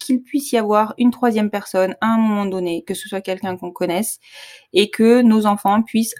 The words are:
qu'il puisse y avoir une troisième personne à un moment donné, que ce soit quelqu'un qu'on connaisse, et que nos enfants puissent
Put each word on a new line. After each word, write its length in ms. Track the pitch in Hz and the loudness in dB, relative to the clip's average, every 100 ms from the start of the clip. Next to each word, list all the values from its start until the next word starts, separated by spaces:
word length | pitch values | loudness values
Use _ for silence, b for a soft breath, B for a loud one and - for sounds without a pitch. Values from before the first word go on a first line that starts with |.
qu'il 220 | - 254 | -4 -4
puisse 300 | - 285 - | -2 -6 -2
y 40 | 233 | -2
avoir 380 | 208 214 214 - | 2 0 0 0
une 120 | 240 | 0
troisième 400 | - 247 214 208 | 2 0 0 -2
personne 460 | 202 - 185 190 - | -4 -4 -2 -2 0
à 140 | 220 | 0
un 40 | 226 | 2
moment 280 | 220 208 196 | 2 0 -2
donné, 360 | 185 180 170 | -4 -4 -4
que 100 | - | -6
ce 140 | 185 - | -10 -8
soit 120 | 196 | -8
quelqu'un 360 | 196 190 190 180 | -6 -6 -6 -8
qu'on 140 | 180 | -10
connaisse, 460 | 175 180 175 226 - B B B B B | -6 -4 -2 -4 -8 B B B B B
et 180 | 190 208 | 0 0
que 320 | - 226 247 | 2 4 6
nos 240 | 240 220 208 | 6 4 2
enfants 360 | 208 196 214 | 0 0 0
puissent 320 | 220 226 226 | 0 -2 -2